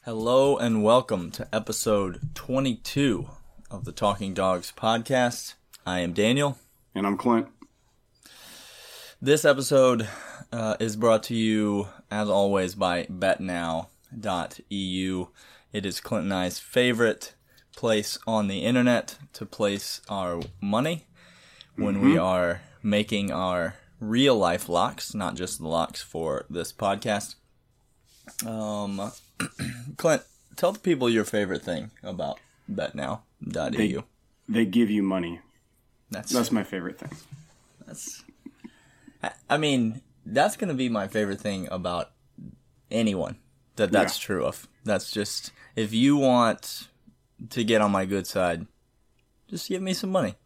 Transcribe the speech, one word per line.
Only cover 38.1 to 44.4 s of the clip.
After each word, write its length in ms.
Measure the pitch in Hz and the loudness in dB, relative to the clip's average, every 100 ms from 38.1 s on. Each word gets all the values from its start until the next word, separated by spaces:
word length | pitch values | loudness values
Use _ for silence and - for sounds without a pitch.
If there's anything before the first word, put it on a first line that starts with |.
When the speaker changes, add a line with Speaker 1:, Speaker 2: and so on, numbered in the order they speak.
| - - _ - _ - _ _ _ - _ | -16 -20 _ -20 _ -20 _ _ _ -20 _
Speaker 1:
I, 80 | - - - | -2 -2 0
I 80 | 147 | 2
mean, 440 | 151 131 113 113 _ _ - | 4 4 2 -2 _ _ -2
that's 320 | 117 190 - | 4 4 2
gonna 180 | 175 131 | -4 0
be 140 | 127 | 0
my 180 | 110 98 | 0 0
favorite 340 | 110 104 101 | 0 0 -2
thing 260 | 104 98 92 | -4 -4 -6
about 400 | 92 87 87 - _ _ - - - _ _ _ | -6 -2 -4 -6 _ _ -20 -20 -20 _ _ _
anyone 460 | 110 110 95 73 - _ _ _ - | 0 2 0 -4 -8 _ _ _ 0
that 140 | 101 | 4
that's 280 | 98 - - | 4 4 0
Speaker 2:
Yeah. 60 | - | -4
Speaker 1:
true 200 | 92 | -2